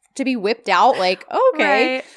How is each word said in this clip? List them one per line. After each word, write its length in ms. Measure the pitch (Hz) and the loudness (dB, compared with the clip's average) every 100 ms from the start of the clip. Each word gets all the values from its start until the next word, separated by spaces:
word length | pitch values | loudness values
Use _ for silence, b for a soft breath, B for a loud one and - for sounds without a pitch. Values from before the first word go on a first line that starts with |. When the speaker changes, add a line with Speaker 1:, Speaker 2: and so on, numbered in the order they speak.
| _ - | _ -8
Speaker 1:
to 80 | 262 | -6
be 100 | 247 | -4
whipped 340 | 190 233 - | -4 -4 0
out. 280 | 180 226 214 | 2 4 2
Like, 260 | 185 185 - | -2 -4 -6
okay, 640 | 359 523 320 311 269 254 262 | -2 0 0 0 0 0 -4
Speaker 2:
Right. 80 | B | B